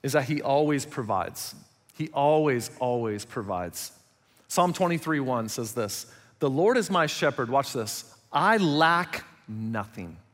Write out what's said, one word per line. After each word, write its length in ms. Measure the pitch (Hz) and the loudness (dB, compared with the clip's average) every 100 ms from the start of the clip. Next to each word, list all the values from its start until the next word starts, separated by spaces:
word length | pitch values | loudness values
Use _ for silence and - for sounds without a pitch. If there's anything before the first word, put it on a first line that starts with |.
Is 100 | 139 | 2
that 120 | 147 | 0
He 180 | 135 147 | 0 -2
always 420 | - 139 151 143 | 2 2 4 0
provides. 680 | - - 110 98 85 - - - - _ _ | -2 -8 -2 -2 -2 -8 -12 -14 -20 _ _
He 160 | - 156 | -10 -6
always, 600 | - 143 156 151 123 107 - | 0 4 4 4 0 -4 -4
always 460 | 127 120 113 104 | -2 0 -2 -4
provides. 640 | - - 101 92 87 - - - _ _ _ _ _ | -8 -10 -6 -4 -6 -8 -14 -16 _ _ _ _ _
Psalm 260 | - 175 | 2 2
twenty-three 460 | - 180 170 156 151 | 2 0 0 0 -2
one 280 | 131 123 110 | 0 -2 -2
says 240 | 117 113 | -6 -6
this, 340 | 120 107 - - - _ _ | -4 -4 -6 -12 -20 _ _
"The 100 | 143 | -2
Lord 260 | 135 196 254 | 2 4 2
is 140 | 208 | 2
my 160 | 185 156 | 2 2
shepherd," 420 | - 156 135 120 | 2 0 0 0
watch 240 | 135 135 | 0 0
this, 420 | 135 110 - - - _ | -4 -6 -8 -12 -20 _
"I 260 | 147 180 220 | 2 4 4
lack 640 | 175 143 160 170 175 - - - - | 4 4 4 4 0 -8 -12 -20 -12
nothing." 720 | 110 110 113 104 - 87 82 _ | -8 -4 -4 -6 -10 -14 -14 _